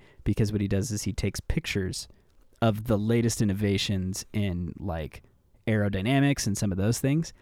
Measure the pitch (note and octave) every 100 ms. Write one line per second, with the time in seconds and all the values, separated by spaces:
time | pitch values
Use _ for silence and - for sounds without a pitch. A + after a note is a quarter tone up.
0 | - - - G2+ G#2 G#2 G2+ G2 F#2 G2+
1 | - - G#2 - - - - G#2 F#2 -
2 | - - _ _ - - A2+ G#2 A2+ G#2
3 | G#2+ A#2 A#2 - G#2+ G2 G#2 F#2+ - G2
4 | F#2 F#2 - G#2+ G2+ F2+ F2 - F#2+ E2
5 | D2 - - _ _ _ - G#2+ G#2 G2+
6 | G#2 C#3 C#3+ C#3+ - G2 G#2+ F#2 G2+ A#2+
7 | C3+ D3+ E3 -